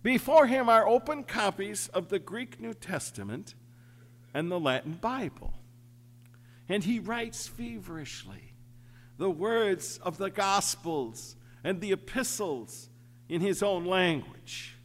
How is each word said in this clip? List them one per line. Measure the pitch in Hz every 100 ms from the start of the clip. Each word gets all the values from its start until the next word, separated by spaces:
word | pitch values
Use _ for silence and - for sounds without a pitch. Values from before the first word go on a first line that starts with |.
Before | 226 254 - 311 269
him | 262 240
are | 226 208
open | 240 - 302
copies | - 226 202 - 202 208 -
of | 185 175
the | 196
Greek | - 214 254 -
New | 226
Testament | 214 - 165 - - 98 127 - - - - - - - - -
and | 139 170
the | 180
Latin | 147 131 151 165
Bible, | 226 262 185 - - - - - - - - - - - - - -
and | 202
he | 180 233
writes | 190 233 226 - -
feverishly | - 233 233 180 165 135 - - 98 - - - - - - - -
the | 190
words | 156 208 233 214 185 - -
of | 180 156
the | 196
Gospels | 202 196 196 - - 165 156 117 117 - - - -
and | 156 185
the | 196
epistles | 190 - 262 254 - 196 131 107 - - - - - -
in | 165
his | 196 180
own | 202 180 175
language | 185 180 151 - - - - - -